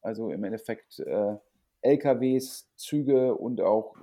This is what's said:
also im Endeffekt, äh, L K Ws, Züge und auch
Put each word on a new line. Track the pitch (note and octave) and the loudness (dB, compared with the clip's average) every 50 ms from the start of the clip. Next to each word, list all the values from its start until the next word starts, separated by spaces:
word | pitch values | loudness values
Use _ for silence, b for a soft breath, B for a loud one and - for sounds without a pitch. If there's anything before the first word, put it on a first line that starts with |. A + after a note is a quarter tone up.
| - | -10
also | - A2 A2 A2+ G#2+ D2 | -8 -6 -6 -6 -6 -4
im | F#2 G#2 | -4 -4
Endeffekt, | G2 A2 A2 - - A2+ - - _ - - | -6 -6 -6 -6 -8 -10 -10 -12 _ -14 -10
äh, | C2+ - D2+ G2+ G#2 G#2 G#2 G#2 - _ _ _ _ _ _ _ - | -8 -4 -2 0 0 -2 -2 -6 -10 _ _ _ _ _ _ _ 2
L | B2+ C#3+ C#3+ | 2 4 4
K | D3 C#3+ C3 A#2 | 4 2 2 2
Ws, | B2+ C3 C3 C3 C3 - - - - _ _ | 2 2 2 0 0 -4 -10 -16 -20 _ _
Züge | - - - D3 D3+ C#3+ C3 C#3 C3 B2+ B2+ A2+ | -18 -10 -4 -4 -2 2 4 4 4 4 4 0
und | - - A#2+ B2 G#2 | -2 -4 -4 -4 0
auch | F#2 F#2+ G#2+ A2 A2 - - - | 2 2 2 2 0 -2 -10 -18